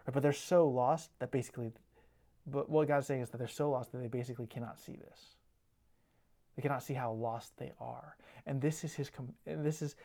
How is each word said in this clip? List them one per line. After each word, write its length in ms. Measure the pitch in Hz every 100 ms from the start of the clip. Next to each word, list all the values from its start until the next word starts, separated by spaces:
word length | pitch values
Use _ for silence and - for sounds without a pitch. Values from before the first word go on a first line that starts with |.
Right? 100 | -
But 100 | 135
they're 80 | 147
so 360 | 143 - 180 156
lost 420 | 127 123 160 - -
that 100 | 123
basically, 400 | 131 120 - 117 - _ _ - _ _ _
but 240 | - 139 143
what 200 | 156 151
God's 180 | 143 135
saying 140 | 135
is 100 | 120
that 80 | 120
they're 80 | 120
so 240 | - 147
lost 220 | 131 123
that 60 | 127
they 100 | 123
basically 400 | 123 120 120 117
cannot 320 | 120 117 -
see 160 | - -
this. 400 | - - - _ _ _ _ _ _ _ _ _ _ _ _ -
They 60 |
cannot 200 | 139 135
see 120 | -
how 180 | 135 120
lost 440 | 110 117 117 - -
they 160 | 139 -
are. 360 | 120 120 147 - - -
And 160 | - 139
this 240 | 147 156
is 80 | 156
his 160 | - 139
com-, 240 | - 123 - -
and 180 | 156
this 180 | 147 156
is 140 | 147 -